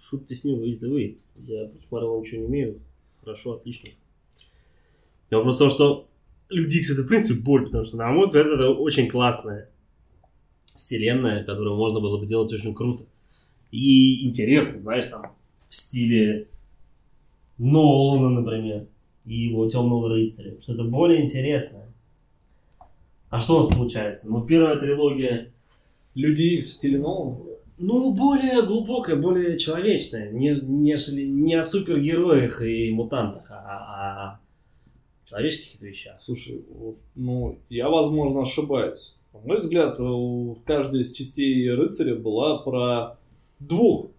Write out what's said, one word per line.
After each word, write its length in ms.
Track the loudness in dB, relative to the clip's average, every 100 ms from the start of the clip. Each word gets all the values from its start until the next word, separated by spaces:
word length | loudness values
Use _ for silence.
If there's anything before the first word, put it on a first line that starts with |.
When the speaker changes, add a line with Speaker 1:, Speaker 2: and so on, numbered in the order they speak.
Speaker 1:
шут 260 | -14 -14 -10
ты 80 | -8
с 100 | -6
ним 140 | -4
выйдет 240 | -6 -6
и 40 | -4
выйдет. 300 | -4 -4 -10 _ -20
Я 220 | -12 -12 -12
против 260 | -16 -12
Marvel 300 | -6 -4 -6
ничего 200 | -8 -8
не 40 | -4
имею. 320 | -4 -4 -8 -18 _ _ _
Хорошо, 340 | -16 -14 -12 -12
отлично. 340 | -14 -16 -18 -20 _ _ _ _ _ _ _ _ _ _ _ _ -2
Но 60 | 2
вопрос 160 | 4 4
в 20 |
том, 100 | 4
что 360 | 6 4 2 -6 _ _ _ -6
Люди 280 | -2 0 0
Икс 120 | 0
это, 120 | 0
в 40 | 2
принципе, 340 | 2 2 0
боль, 240 | 2 2 2
потому 180 | -4
что, 140 | -6 -4
на 120 | 0
мой 140 | 2 4
взгляд, 220 | 4 4
это 220 | 4 2
очень 400 | 2 0 0 0
классная 600 | 2 2 0 -6 -12 -14 _ _ _ _ _ _ _ _ _ -18 -6
вселенная, 680 | -4 -2 0 0 0 -2
которую 320 | -6 -6 -2 0
можно 240 | 0 0
было 180 | -2 -4
бы 80 | -2
делать 260 | -2 -2
очень 200 | -4 -6
круто. 320 | -4 -4 -4 -10 _ _ _ _ _ _
И 540 | 0 8 8 8 6 0
интересно, 520 | 0 4 4 4 -4
знаешь, 260 | -4 -4 -4
там, 280 | -10 -16 _ _ _ -4
в 80 | -2
стиле 720 | 0 0 2 4 2 0 -8 -20 -20 -20 -20 _ _ _ _ _ _ -4
Нолана, 720 | 2 6 6 6 4 4 4 2
например, 460 | 0 -4 -4 -8 -10 _ _ _ -10
и 100 | -6 -2
его 180 | 0 0
«Тёмного 420 | 0 0 0 0
рыцаря». 420 | 0 -2 -4 -16
Потому 100 | -14
что 120 | -10
это 100 | -6 -4
более 360 | 2 4 4
интересно. 580 | 2 -2 -2 -2 -4 -12 -20 -20 _ _ _ _ _ _ _ -20 -20 _ _ _ _
А 100 | -2
что 180 | 4 4
у 20 |
нас 80 | 4 2
получается? 560 | 0 -4 -8 -8 -6
Ну, 120 | -4 2
первая 340 | 4 4 2
трилогия 720 | 0 2 0 2 -2 -2 -6 _ _ _ _ _ _ -4
Speaker 2:
Люди 260 | 0 2 2 0
Икс 100 | -4
в 60 |
стиле 240 | -4 -2 0
Нолана? 400 | -2 -4 -6 -10 -14 -18 -20 -8
Speaker 1:
Ну, 320 | -2 0 2
более 480 | 2 4 2 2 2 2
глубокое, 500 | 0 -2 -4 -2 0
более 420 | 2 2 0 -2
человечное, 720 | -2 -2 0 0 -2 -8 -8
не, 180 | -2 0 0
нежели 640 | 0 2 2 2 -2 -4 -2
не 300 | 0 2 2
о 80 |
супергероях 960 | 2 0 0 0 0 2 4 4 2 -2
и 300 | -4 -2 -2
мутантах, 580 | -2 -4 -4 -6 -8 -18
а, 40 | -20
а, 240 | -16 -14 -14 -10 -10 -10 -12
а 0 |
о 60 | -14 _ _ _ _ _ _ _ _ _
человеческих 500 | -4 -4 -4 -10 -20
вещах. 380 | -20 -18 -20 -16
Speaker 2:
Слушай, 440 | -12 -10 -10 -14 -16
вот, 280 | -16 -16 -16 _ -10
ну, 420 | -6 -6 -6 -10 -10
я, 180 | -4 0
возможно, 540 | 2 2 0 0 -2
ошибаюсь. 720 | -2 -2 -2 -2 -2 -6 -18 _ _
На 60 | -12
мой 200 | -2 -2
взгляд, 380 | 0 0 0 -2
у, 600 | -4 -2 -4 -4 -6 -8 -4
каждой 360 | -2 0 -2
из 120 | -2
частей 580 | -6 -8 -2 0 2 2
Рыцаря 440 | 2 0 0 -2 -2
была 420 | -4 -2 0 -2
про 600 | -4 -2 -2 -2 -4 -12 _ _ _ -16
двух 520 | -4 2 4 2 -4